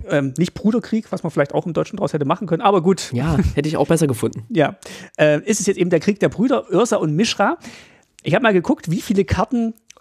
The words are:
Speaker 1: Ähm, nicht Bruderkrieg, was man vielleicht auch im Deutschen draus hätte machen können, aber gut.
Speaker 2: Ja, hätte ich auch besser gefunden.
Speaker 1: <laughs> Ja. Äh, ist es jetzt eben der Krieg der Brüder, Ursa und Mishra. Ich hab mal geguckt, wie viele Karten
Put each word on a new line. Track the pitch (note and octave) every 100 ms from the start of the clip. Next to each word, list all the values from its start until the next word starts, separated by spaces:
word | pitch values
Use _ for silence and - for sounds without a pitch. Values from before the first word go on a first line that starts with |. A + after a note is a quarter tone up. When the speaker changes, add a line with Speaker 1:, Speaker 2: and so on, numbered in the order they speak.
| -
Speaker 1:
Ähm, | D3+ C3+ C3
nicht | F#3
Bruderkrieg, | - G#3+ A#3 - A3 -
was | F3+
man | E3
vielleicht | E3 C#3
auch | D3 F3+
im |
Deutschen | D#3+ - -
draus | -
hätte | D#3 C3+
machen | E3+ F3
können, | E3
aber | G3 G3
gut. | E3 F#3+ -
Speaker 2:
Ja, | A#2+ D3+ G#3 - -
hätte | D3+
ich | D#3+
auch | C#3
besser | E3 D3+
gefunden. | A#2 A#2 - A2
Speaker 1:
<laughs> |
Ja. | G3 C#3+ - - - - -
Äh, | D3+ D3+ G3+
ist | G#3
es | G3
jetzt | G3
eben | F3+
der | E3+
Krieg | G3+ G3+
der | D#3
Brüder, | D#3 B3+ C4 -
Ursa | F#3 B3 G3
und | D#3+ D3+
Mishra. | A3+ - G3+ E4+ - - - _ _ _
Ich | B2+ F#3
hab |
mal | A#3
geguckt, | F#3 E3+ D#4 -
wie | G3
viele | - G3+
Karten | F#3+ - - A#3+ A3+ - _ -